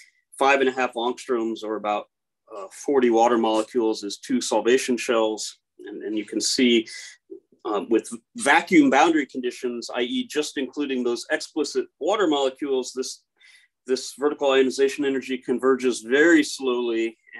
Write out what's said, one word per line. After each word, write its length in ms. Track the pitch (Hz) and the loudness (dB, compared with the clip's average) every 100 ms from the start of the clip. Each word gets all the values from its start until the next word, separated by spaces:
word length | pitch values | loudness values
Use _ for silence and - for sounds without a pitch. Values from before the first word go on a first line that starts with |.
| - _ _ - | -20 _ _ 0
five 220 | 135 139 | 2 4
and 80 | 131 | 2
a 40 | |
half 220 | 131 127 | 0 -4
angstroms 680 | 117 117 123 - 120 113 107 | -2 -4 -4 -4 -4 -4 -6
or 120 | 107 107 | -8 -6
about, 300 | 104 104 - _ _ _ _ 107 | -4 -4 -6 _ _ _ _ -16
uh, 100 | 95 | -16
forty 400 | - - 139 123 | -8 0 4 6
water 280 | 113 117 117 | 6 4 4
molecules 680 | 113 110 107 127 110 107 | 2 0 0 0 0 -2
is 140 | 101 - | -6 -10
two 200 | - 127 | -4 -2
solvation 600 | - 110 110 131 - 120 | 0 0 4 2 2 -2
shells. 600 | - 117 110 107 - - _ _ - | 0 0 0 -2 -8 -14 _ _ -16
And, 160 | - | -10
and 140 | 92 107 | -8 -6
you 80 | |
can 160 | 104 110 | -6 -4
see, 460 | - - 127 117 113 - - - - - _ _ | -2 2 4 4 0 -10 -18 -20 -20 -20 _ _
uh, 200 | - 208 - | -6 -4 0
with 200 | 110 - 113 _ 120 | -2 -2 -14 _ -4
vacuum 540 | 120 160 - 170 139 | 2 2 4 6 6
boundary 360 | 131 170 156 131 | 6 4 2 -2
conditions, 640 | 131 123 - 127 120 110 | -6 -6 -6 -6 -6 -6
I 80 | 123 | -4
E 240 | 120 127 120 | -2 -4 -4
just 300 | 147 147 147 | -4 -4 -4
including 460 | 127 147 139 127 | -6 -4 -4 -2
those 240 | 123 120 - | -2 -4 -4
explicit 560 | 151 - 160 143 131 - - | -6 -4 -4 -4 -2 -4 -4
water 280 | 151 220 175 | -2 0 2
molecules, 680 | 143 135 131 143 131 127 | 2 0 -2 -4 -2 -4
this, 280 | 127 127 - _ _ _ _ _ _ - | -8 -8 -10 _ _ _ _ _ _ -4
this 280 | 127 - - | -4 -4 -4
vertical 340 | 147 151 143 | -4 0 2
ionization 520 | 135 131 127 135 143 | 4 4 2 0 0
energy 340 | 139 135 123 127 | -2 -2 -4 -6
converges 640 | - 120 131 127 127 110 | -4 0 2 2 0 -2
very 420 | 110 139 165 160 | 0 4 4 4
slowly, 720 | 139 - 131 123 120 113 113 - _ | 0 -4 -4 -2 -2 -2 -4 -6 _